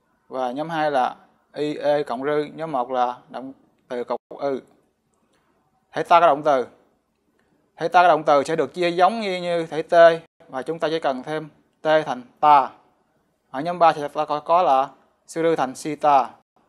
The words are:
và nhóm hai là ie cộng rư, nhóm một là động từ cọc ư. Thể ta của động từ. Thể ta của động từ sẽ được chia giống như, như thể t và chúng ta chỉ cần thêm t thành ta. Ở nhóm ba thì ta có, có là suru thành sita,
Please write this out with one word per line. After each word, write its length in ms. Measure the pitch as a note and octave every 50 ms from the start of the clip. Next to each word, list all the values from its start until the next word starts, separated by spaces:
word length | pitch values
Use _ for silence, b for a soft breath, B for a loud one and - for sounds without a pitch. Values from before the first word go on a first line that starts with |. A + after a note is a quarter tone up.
| _ _ _ _ _ _
và 240 | B2+ C3 B2+ B2
nhóm 180 | B2 C#3+ D#3 D#3+
hai 220 | E3+ D#3 D#3 D3+
là 240 | C#3+ C3 B2 - - - _ _ _ _ _ _ _
ie 500 | - D3 D3+ D3+ - - C#3+ D3 D3 D3
cộng 200 | C3+ A#2+ B2 C3+
rư, 200 | D3 D3 D3+ D3
nhóm 280 | D3 D3 D3 D#3+ E3
một 200 | D3 B2+ B2 B2+
là 240 | C3 B2 B2 B2 B2 - _ _
động 240 | B2+ A#2+ B2+ C3+ C3+ _ _ _ _ _ _ _
từ 160 | C3 B2 A#2+
cọc 160 | - B2 A2+ - _
ư. 320 | A#2 - C#3+ C#3+ C3+ B2 - _ _ _ _ _ _ _ _ _ _ _ _ _ _ _ _ _ _ _ _ _ _ _ _ _
Thể 120 | - C#3+ D#3+
ta 160 | - F3+ E3+
của 60 | E3+
động 180 | E3 C#3 D3 D3
từ. 240 | D3+ C#3+ C3 A#2 - - _ _ _ _ _ _ _ _ _ _ _ _ _ _ _ _ _ _ _ _ -
Thể 100 | D#3 E3+
ta 140 | E3+ F3+ F3
của 40 | F3
động 160 | D#3 D3+ D#3
từ 200 | D#3+ D3 C#3+ C3+
sẽ 120 | - D#3+
được 180 | E3 C#3+ B2 -
chia 180 | F#3 F3 F3
giống 280 | F3 E3+ F3+ F#3+ A3+ A#3
như, 220 | G#3+ G3 F#3 F3+
như 240 | F3 F3 E3+ E3+ E3
thể 160 | E3 D3+ D#3
t 120 | E3 - F3 E3+ E3+ E3 E3 E3 - _ _ _ _ _
và 140 | C#3 C3
chúng 180 | B2 - D#3+ E3
ta 100 | E3+ D3+
chỉ 100 | D#3+ E3
cần 240 | D#3+ D3 C3 B2+ B2+
thêm 260 | D#3 D#3 D#3 D#3+ D3+ - _ _ _ _ _
t 60 | - D#3 D#3 D#3 D3+
thành 160 | C#3+ B2+ B2 A#2+ - _ _
ta. 300 | - D3+ D3 C#3 B2+ A#2 - _ _ _ _ _ _ _ _ _ _ _ _ _ _ _
Ở 120 | - C3
nhóm 180 | D3+ E3+ F3+ F3
ba 120 | E3+ E3
thì 100 | D3+ D3+ D3 C#3+ -
ta 120 | D3+ D3+
có, 140 | C#3+ D3 D3
có 240 | D3 - E3 F3 F#3
là 240 | D#3 C3+ C3 C3+ C#3 - _ _ _ _ _ _ _
suru 280 | - E3 E3 E3 E3
thành 200 | D#3 C#3 B2+ C3
sita, 540 | - - D#3 D3 D3 - D3 C#3+ C3+ A#2+ A2+ - _ _ _ _ _ _